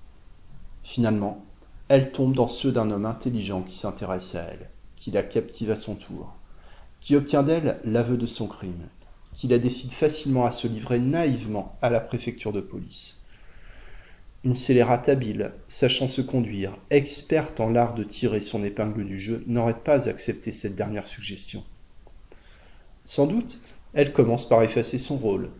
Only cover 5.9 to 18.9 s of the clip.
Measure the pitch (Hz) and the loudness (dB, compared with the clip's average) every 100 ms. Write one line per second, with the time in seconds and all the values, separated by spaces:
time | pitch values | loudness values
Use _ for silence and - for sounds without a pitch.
5.9 | 104 - - - - - - - - - | -10 -10 -12 -12 -14 -18 -18 -20 -20 -20
6.9 | - - 143 143 151 139 165 147 - 117 | -8 4 4 4 4 4 4 2 -2 0
7.9 | 113 117 123 113 - 107 - 95 87 82 | 2 2 0 -2 -4 -8 -8 -10 -10 -12
8.9 | - - - - - 131 120 123 - - | -18 -20 -20 -20 -4 2 4 4 0 -6
9.9 | - 151 151 139 131 120 117 113 107 107 | 2 2 2 0 2 2 0 -4 -4 0
10.9 | 120 127 165 160 117 110 104 95 - 123 | 2 2 2 2 0 -2 -4 -6 -2 2
11.9 | 117 - 117 - - 110 101 - - - | 2 0 -6 -6 -6 -4 -4 -6 -8 -10
12.9 | - - - - - - - - - - | -12 -14 -16 -20 -20 -20 -18 -18 -18 -16
13.9 | - - - - - 127 123 - 123 117 | -16 -18 -20 -20 -4 0 2 6 6 6
14.9 | 120 - 135 113 101 101 - - - 127 | 4 4 2 2 -2 -4 -8 -10 2 4
15.9 | - 131 - 131 131 110 101 95 98 - | 4 0 -2 0 0 0 -2 -4 -6 2
16.9 | 143 143 - - 156 147 - 113 120 117 | 2 4 -2 0 0 0 0 2 4 2
17.9 | 110 104 - 120 107 104 107 101 101 107 | 0 -6 -2 0 0 -2 -2 -2 -2 -2